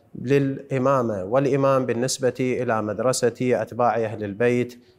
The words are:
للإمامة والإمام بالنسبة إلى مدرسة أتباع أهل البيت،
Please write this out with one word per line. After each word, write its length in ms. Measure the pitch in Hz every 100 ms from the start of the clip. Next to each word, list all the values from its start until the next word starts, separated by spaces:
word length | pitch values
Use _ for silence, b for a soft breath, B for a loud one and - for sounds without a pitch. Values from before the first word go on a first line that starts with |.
| B -
للإمامة 1000 | 120 139 135 135 - 135 131 135 117 101
والإمام 640 | 95 127 139 139 135 135 123
بالنسبة 500 | 117 127 - 131 123
إلى 420 | 127 117 120 110
مدرسة 540 | 107 101 127 123 120 -
أتباع 540 | 127 110 113 113 120 113
أهل 280 | 110 107
البيت، 600 | 104 98 120 123 120 - b